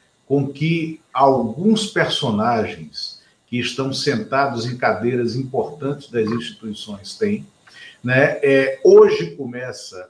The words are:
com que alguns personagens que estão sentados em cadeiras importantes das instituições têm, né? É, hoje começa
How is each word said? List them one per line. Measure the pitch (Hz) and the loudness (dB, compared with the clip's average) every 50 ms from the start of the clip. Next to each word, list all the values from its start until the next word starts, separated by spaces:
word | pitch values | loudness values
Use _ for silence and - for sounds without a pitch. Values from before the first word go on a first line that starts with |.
| _ _ _ _ _ | _ _ _ _ _
com | - 135 143 135 | -2 0 0 0
que | - - - 156 160 165 165 156 - - - _ _ - | -2 -4 -4 -2 0 0 -2 -2 -6 -8 -12 _ _ 0
alguns | 127 139 139 131 123 113 110 113 143 185 220 220 - - | 2 4 4 4 2 0 -4 -4 0 2 2 2 2 0
personagens | - - 175 151 127 - - 147 123 107 101 110 120 120 113 104 87 85 85 80 76 - - - - - - _ _ _ _ _ | -2 -2 -2 -2 0 -2 -2 -2 -2 0 0 0 0 0 0 -2 -4 -6 -12 -14 -16 -14 -14 -14 -14 -16 -20 _ _ _ _ _
que | _ 120 120 | _ -6 -6
estão | 120 - - - 135 135 131 | -6 -4 -6 -6 -6 -4 -6
sentados | - - 151 135 110 107 - 135 135 139 - 120 117 113 | -2 -2 -2 -2 -2 -4 -2 0 0 0 0 -2 -4 -6
em | 127 123 | -6 -4
cadeiras | - - 117 101 98 110 120 127 120 117 107 110 | -2 0 0 0 0 -2 -2 0 0 -2 -2 -4
importantes | 131 131 - - 123 110 - - - 139 139 143 - - - | -4 -6 -4 -4 -4 -4 -4 -8 -8 -6 -6 -6 -8 -10 -6
das | 120 117 107 | -4 -2 -2
instituições | 107 117 117 117 - - - 110 110 104 - - 110 104 98 98 - - | 0 -2 -4 -6 -10 -14 -14 -12 -12 -12 -12 -12 -14 -14 -14 -14 -16 -6
têm, | - 110 101 104 - - - _ _ _ - - - - - - _ - | -2 -2 -2 -2 -4 -6 -12 _ _ _ -20 -20 -20 -20 -20 -18 _ -4
né? | 123 131 131 143 160 - - | 0 2 4 4 2 2 2
É, | - 139 139 135 135 131 - - - | 2 4 4 4 4 2 0 2 6
hoje | 180 196 208 214 196 - - 165 165 - | 8 10 10 10 8 6 2 -2 -6 -8
começa | - 135 120 120 123 127 - - - - - 92 92 92 | -10 -10 -10 -10 -10 -10 -10 -10 -12 -16 -16 -16 -16 -18